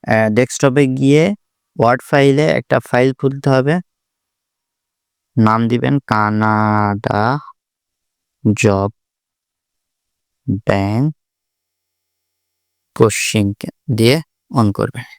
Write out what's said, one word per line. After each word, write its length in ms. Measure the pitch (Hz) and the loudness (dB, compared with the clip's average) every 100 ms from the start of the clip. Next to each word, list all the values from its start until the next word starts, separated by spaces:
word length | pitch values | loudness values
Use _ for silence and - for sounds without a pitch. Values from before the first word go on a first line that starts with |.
| - | 0
আহ, 160 | 110 110 107 | 0 2 0
ডেস্কটপে 480 | 127 - 139 131 135 131 | -2 0 0 2 0 0
গিয়ে 260 | 135 147 170 208 _ _ _ - | 2 2 2 -4 _ _ _ 0
ওয়ার্ড 200 | 113 127 - | 0 0 0
ফাইলে 360 | 147 139 135 156 147 | 2 2 2 0 -2
একটা 180 | - 127 - | -2 -4 0
ফাইল 200 | 123 131 131 | 0 0 0
খুলতে 280 | 139 139 143 | -4 -2 0
হবে, 200 | 131 135 175 - _ _ _ _ _ _ _ _ _ _ _ _ _ _ - | 0 0 -4 -6 _ _ _ _ _ _ _ _ _ _ _ _ _ _ 0
নাম 240 | 110 113 117 | 2 2 0
দিবেন 240 | 120 127 139 - | -2 -2 -2 0
কানাডা 1120 | 110 107 107 110 107 107 107 104 101 - 104 110 143 - - _ _ _ _ _ _ _ _ - 104 | 0 0 0 0 2 0 0 0 -2 -2 -2 -2 -4 -8 -20 _ _ _ _ _ _ _ _ -4 0
জব 280 | 107 98 101 _ _ _ _ _ _ _ _ _ _ _ _ _ _ _ - 101 - | 0 0 -4 _ _ _ _ _ _ _ _ _ _ _ _ _ _ _ -6 -4 -2
ব্যাংক 360 | 98 98 110 147 - _ _ _ _ _ _ _ _ _ _ _ _ _ _ _ _ _ - | -2 0 0 -2 -4 _ _ _ _ _ _ _ _ _ _ _ _ _ _ _ _ _ 0
কোশ্চেন 480 | 110 - - 110 101 101 - _ - 110 | 0 0 -4 -2 -2 -4 -12 _ -6 0
দিয়ে 180 | 113 151 - _ _ 135 | 2 2 -4 _ _ 0
on 100 | 107 101 | 0 0
করবেন। 280 | 104 - - | -6 -6 -16